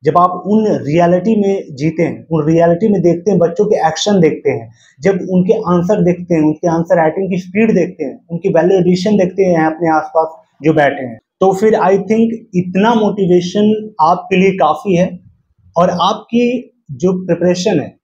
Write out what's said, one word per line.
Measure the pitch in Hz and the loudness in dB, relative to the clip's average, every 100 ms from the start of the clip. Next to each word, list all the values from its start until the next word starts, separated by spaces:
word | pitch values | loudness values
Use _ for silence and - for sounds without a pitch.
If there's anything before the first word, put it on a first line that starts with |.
जब | 147 156 | 0 2
आप | 180 180 190 | 0 -2 -2
उन | 214 214 | 0 0
reality | 147 123 160 170 180 185 214 | -2 -2 0 2 2 0 0
में | 196 196 170 135 | 0 -2 -6 -6
जीते | 156 165 | -4 -2
हैं, | 160 113 - | -4 -4 -6
उन | 160 147 | -2 0
reality | 170 170 170 220 | 2 2 2 0
में | 196 | 2
देखते | 170 170 208 | 2 0 0
हैं, | 180 | 0
बच्चों | 170 170 208 | 0 0 0
के | 185 - | 0 0
action | - 208 196 | -2 0 2
देखते | 156 - 143 | 2 0 -4
हैं, | 123 117 _ _ _ | -4 -8 _ _ _
जब | 151 185 180 | -2 -2 -2
उनके | 185 180 | -2 0
answer | - 165 175 175 202 | 0 2 0 2 0
देखते | 175 - 175 | 0 0 -2
हैं, | 165 | 0
उनके | 151 151 175 | 0 0 -2
answer | 165 170 180 | -2 0 0
writing | 160 160 190 | 0 -2 -4
की | 185 | -6
speed | - 190 220 | -4 0 2
देखते | 185 151 - | 2 0 -4
हैं, | 139 120 _ | -10 -10 _
उनकी | 170 196 | -6 0
value | 160 170 190 | 2 2 2
addition | 175 180 214 202 | 2 2 2 0
देखते | 180 185 | 0 0
हैं | 190 165 151 | 0 2 0
अपने | 160 165 | -2 0
आसपास | 156 151 165 160 - _ _ | 0 0 -2 -2 -6 _ _
जो | 147 | 0
बैठे | 156 143 131 | 2 2 0
हैं, | 127 113 _ _ | -10 -12 _ _
तो | 190 | 0
फिर | 190 220 | 2 0
I | 208 175 | 2 2
think | 196 190 220 226 - - | 0 0 0 0 -2 -4
इतना | 180 180 185 220 | -4 -2 0 2
motivation | 226 208 202 180 180 180 202 214 214 - - | 2 0 0 2 2 0 0 0 0 -4 -2
आपके | 156 180 - 185 | 0 0 0 2
लिए | 190 | 2
काफ़ी | 185 156 151 202 175 | 2 0 0 -2 0
है | 190 180 - _ _ _ _ - | 0 -4 -20 _ _ _ _ 0
और | 185 | 0
आपकी | 180 175 220 - 233 240 247 - _ _ | 0 -2 -2 -4 0 0 -2 -8 _ _
जो | 127 180 185 185 | -4 -2 -2 -4
preparation | 170 175 180 220 170 | -2 0 0 0 -2
है | 120 - | -4 -14